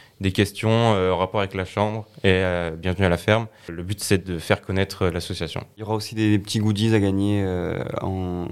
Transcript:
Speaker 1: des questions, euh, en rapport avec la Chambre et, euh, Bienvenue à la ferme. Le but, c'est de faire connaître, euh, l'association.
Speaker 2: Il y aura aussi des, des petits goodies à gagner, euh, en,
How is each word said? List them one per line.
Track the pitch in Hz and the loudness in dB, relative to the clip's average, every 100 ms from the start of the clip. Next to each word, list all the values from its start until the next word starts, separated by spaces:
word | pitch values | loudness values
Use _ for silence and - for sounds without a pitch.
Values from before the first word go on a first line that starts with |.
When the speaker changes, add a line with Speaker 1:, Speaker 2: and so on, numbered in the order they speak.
| - - | -20 -4
Speaker 1:
des | 95 | 0
questions, | 92 98 - 110 | 2 0 0 2
euh, | 113 117 101 92 | 4 4 4 2
en | 90 | 2
rapport | 92 107 | 0 0
avec | 98 | -2
la | 95 | -4
Chambre | 90 - 107 110 107 - | -4 -2 -2 -2 -10 -2
et, | 98 | 2
euh, | 92 92 87 85 | 4 2 -2 -4
Bienvenue | 80 92 92 92 | -4 -2 2 2
à | |
la | 85 | 2
ferme. | - 110 113 - - | 2 2 0 -12 -12
Le | 85 | -10
but, | 90 101 | -8 -6
c'est | - 95 90 | 0 0 0
de | 85 | -4
faire | - 101 | 0 -2
connaître, | - 95 98 - | 0 -2 -2 -2
euh, | 92 | -2
l'association. | 85 - 90 80 - - - | -2 -6 -8 -6 -8 -10 -10
Speaker 2:
Il | |
y | |
aura | 104 107 | -6 -4
aussi | 107 110 | -4 0
des, | 110 | 4
des | 104 | 4
petits | 101 110 | 2 0
goodies | 107 101 113 | 2 2 4
à | 110 | 4
gagner, | 98 98 101 104 95 | 4 2 2 0 0
euh, | 90 85 87 - - | -2 -2 -4 -6 -6
en, | - 95 90 90 87 | -4 -4 -4 -4 -4